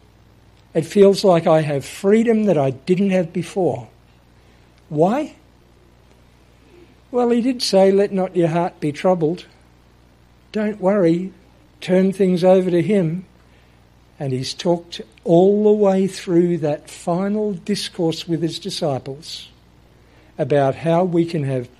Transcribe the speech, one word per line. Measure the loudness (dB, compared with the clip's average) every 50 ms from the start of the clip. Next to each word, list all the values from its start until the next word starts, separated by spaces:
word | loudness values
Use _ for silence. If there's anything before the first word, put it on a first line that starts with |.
| _ _ _ _ _ _ _ _ _ _ _ _ _ _ -4
It | -4 -4
feels | 0 4 6 6 6 6 4 4
like | 4 4 4 4
I | 4 2 2
have | 2 0 -4 -6 -8
freedom | -10 -12 -4 0 2 2 2 4 2 2 2 2
that | 2 2
I | 2 2 -2
didn't | -2 -4 -2 -2 0 0 0 0
have | 0 0 -2 -2
before. | -6 -8 -8 -6 -4 -2 -2 -2 -4 -6 -10 -16 _ _ _ _ _ _ _ _ _ _ _ _ _ _ _ _ _ _ _ -6
Why? | 0 0 2 2 2 -2 -4 -6 -12 _ _ _ _ _ _ _ _ _ _ _ _ _ _ _ _ _ _ _ _ _ _ _ _ _ _ _ -20 -20 -20 _ _ _ _ -6
Well, | -4 -2 0 0
he | 0 0
did | 0 -2 -4 -4 -4
say, | 0 2 4 4 4
"Let | 4 2 0 0
not | -2 -4 -4 -2 0
your | 0 0 0
heart | 0 -2 -2 -4 -6 -6
be | -6 -6
troubled." | -6 -2 0 0 0 2 0 -2 -4 -4 -12 -20 _ _ _ _ _ _ _ _ _ _ _ _ _ _ _ _ _ _ _ -10
Don't | -6 -4 -4 -4 -4 -2
worry, | 0 0 2 2 2 2 2 0 -2 -8 -12 -18 _ _ _ _ _ _ _ -12
turn | -4 0 2 2 2 2
things | 0 0 0 2 2 2 4
over | 4 4 4 4 2
to | 0 0
him. | 0 2 0 0 0 -2 -4 -6 -10 _ _ _ _ _ _ _ _ _ _ _ _ _ _ _ _ _ _
And | -10 -6 -6
he's | -4 -6 -6 -8 -10
talked | -6 -2 -2 -2 -2 -4 -12 -18 -18 -18 _ _ -10 -2
all | 2 4 4 4 4 2 2 2
the | 2 2
way | 4 2 2 2 2 0
through | -2 -4 -8 -6 0 2 2 2 2 0 -2
that | -2 -4 -4 -4 -8 -16
final | -18 -10 -6 -4 -2 -2 -2 -2 -2 -2 -4 -4 -6
discourse | -8 -6 -6 -6 -4 -6 -10 -6 -2 -2 -2 -2 -4 -6
with | -6 -4 -4
his | -4 -4 -6 -8
disciples | -12 -10 -8 -6 -4 -4 -4 -4 -6 -10 -14 -14 -16 -18 -18 -18 -18 -20 -20 _ _ _ _ _ _ _ _ _ _ _ _ _ _ _ -8
about | -6 -4 0 0 2 2 0 -2
how | -2 -2 0 0 0 0
we | 0 0 -2 -2
can | -2 -2 -6 -4
have | -4 -4 -6 -6 -10 _ _